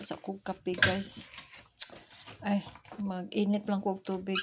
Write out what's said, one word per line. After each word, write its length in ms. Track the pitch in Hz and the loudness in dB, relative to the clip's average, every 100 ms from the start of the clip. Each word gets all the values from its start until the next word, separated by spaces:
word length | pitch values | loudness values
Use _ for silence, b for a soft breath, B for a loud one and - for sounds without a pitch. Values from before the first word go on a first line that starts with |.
sa 160 | - 151 | -2 -4
akong 240 | - 196 | -6 -6
kape, 320 | - 190 - 175 | -6 -4 0 6
guys. 560 | - 190 202 - - B B B B - - B B B B - | 6 6 2 0 -2 B B B B -2 -2 B B B B -6
Ay, 240 | 208 202 - - - - | 0 0 0 -14 -14 -6
mag-init 640 | 202 185 180 208 202 208 | -4 -4 -2 2 4 2
lang 160 | 208 196 | 2 0
kog 240 | 196 190 | 0 -2
tubig 340 | - 190 190 190 | -2 -4 0 -2